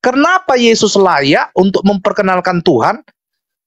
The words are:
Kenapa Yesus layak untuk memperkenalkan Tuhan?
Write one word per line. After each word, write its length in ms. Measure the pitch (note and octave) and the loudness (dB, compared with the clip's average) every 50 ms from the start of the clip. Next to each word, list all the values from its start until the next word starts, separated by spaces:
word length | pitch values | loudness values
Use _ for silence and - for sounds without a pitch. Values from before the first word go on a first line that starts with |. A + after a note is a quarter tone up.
Kenapa 560 | - B3 B3+ C#4 D4 E4+ F#4 F#4 F#4 - C4 B3 | -4 -2 0 0 0 0 0 -2 0 -2 0 2
Yesus 400 | A#3+ A3+ A3+ A3 A3 G3+ - G3+ | 2 2 2 2 0 0 0 0
layak 560 | F#3+ F3+ E3 C#3 C#3 C#3 E3 G#3+ - - _ | 2 2 2 0 0 2 0 0 0 -2 _
untuk 260 | F#3 F#3 G3 F#3 F#3 - | 0 0 0 0 0 0
memperkenalkan 760 | G3 G#3 F#3+ - G#3 G3 - G3 F#3+ F#3 F3+ E3+ F#3 F3+ F3 | 0 -2 0 -2 -4 -2 -2 -2 0 -2 -2 -2 -2 -4 -2
Tuhan? 400 | E3 F#3 C#3+ A2+ B2 E3 G#3+ D#4 - _ _ _ _ _ _ _ _ _ _ _ _ | 0 0 0 0 0 -2 -4 -4 -12 _ _ _ _ _ _ _ _ _ _ _ _